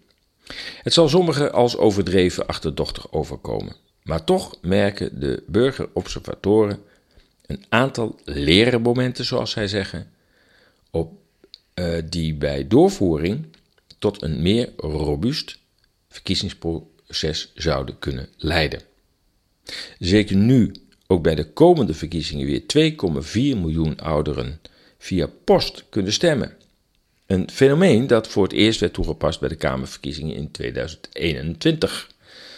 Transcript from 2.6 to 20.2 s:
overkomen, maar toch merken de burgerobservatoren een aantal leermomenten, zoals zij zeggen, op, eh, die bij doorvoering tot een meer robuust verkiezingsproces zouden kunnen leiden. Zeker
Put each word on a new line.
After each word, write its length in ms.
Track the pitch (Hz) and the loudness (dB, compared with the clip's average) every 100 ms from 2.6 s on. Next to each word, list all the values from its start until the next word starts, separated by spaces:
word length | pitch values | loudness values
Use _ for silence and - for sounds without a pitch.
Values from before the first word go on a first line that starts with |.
| 80 73 76 - - | -4 -4 -6 -6 -6
overkomen, 640 | 78 69 71 - 55 50 - _ _ | -6 -6 -8 -6 -6 -6 -14 _ _
maar 200 | - 80 | -6 -4
toch 320 | - 185 190 - | 0 0 -2 -8
merken 580 | 85 98 101 - - - | 0 2 2 -2 -8 -4
de 240 | 69 62 - | -4 -4 -2
burgerobservatoren 1300 | 98 131 - - - - - - - 98 107 104 101 - _ _ _ _ _ - | 2 2 0 -6 -6 -6 -8 -10 -4 2 4 4 -2 -12 _ _ _ _ _ -12
een 160 | 76 - | -12 -2
aantal 500 | 113 135 127 113 - | 0 0 -2 -6 -8
leermomenten, 1040 | - 73 143 165 117 123 117 120 127 123 123 | -10 -4 4 4 6 4 2 0 0 -4 -4
zoals 260 | 120 117 | -4 -4
zij 160 | - 101 | -4 -4
zeggen, 440 | 101 95 82 - _ _ _ _ _ _ _ _ | -4 -4 -8 -14 _ _ _ _ _ _ _ _
op, 220 | 82 80 - _ _ _ - _ | -6 -6 -10 _ _ _ -20 _
eh, 240 | - 87 85 78 | -8 -4 -4 -4
die 240 | 85 80 | -4 -4
bij 340 | 76 71 69 69 | -2 -4 -4 2
doorvoering 800 | 135 185 196 92 78 85 139 156 _ _ _ _ - | 4 4 2 0 0 -2 -4 -8 _ _ _ _ -4
tot 220 | 104 98 | -4 -2
een 200 | - 69 | -6 -2
meer 320 | 82 113 120 - | 2 2 0 -6
robuust 800 | 80 76 76 73 104 151 - - _ _ _ _ _ | -6 -4 -2 -2 -2 -4 -8 -16 _ _ _ _ _
verkiezingsproces 1400 | - - 92 98 - 82 82 - _ _ - 78 76 - - | -12 -4 -4 -4 -6 -6 -6 -10 _ _ -6 -4 -6 -10 -6
zouden 440 | 80 69 64 - | -2 -2 -4 -8
kunnen 300 | - 64 65 _ | -8 -8 -10 _
leiden. 440 | 78 82 76 - - _ _ _ _ _ _ _ - - - - | -2 0 0 -4 -14 _ _ _ _ _ _ _ -16 -14 -14 -6
Zeker 360 | 90 104 | 2 4